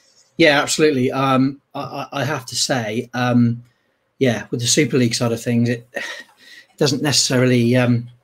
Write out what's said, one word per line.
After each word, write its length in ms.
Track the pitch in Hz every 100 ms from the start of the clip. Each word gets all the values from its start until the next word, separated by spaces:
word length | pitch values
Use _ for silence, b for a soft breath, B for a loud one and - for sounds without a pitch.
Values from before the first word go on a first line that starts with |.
| b b b -
Yeah, 240 | 160 143
absolutely. 500 | 139 - 156 135 127
Um, 480 | 131 135 131 135 143 _
I, 60 | 143 139 143 131
I, 80 | 143
I 20 |
have 220 | 131 143 -
to 100 | -
say, 540 | - 131 107 113 -
um, 500 | 123 123 120 117 117 - _ _ _ _ _
yeah, 280 | 131 110 -
with 100 | 127
the 60 | 120
Super 300 | - 139 139
League 180 | 120
side 180 | - 120
of 100 | 113
things, 260 | 123 117 120
it, 180 | 120 -
<sighs> 40 |
it 100 | - B B B B B B B _
doesn't 240 | 147 143
necessarily, 720 | 147 123 - 127 127 123 117 127
um, 320 | 123 120 - _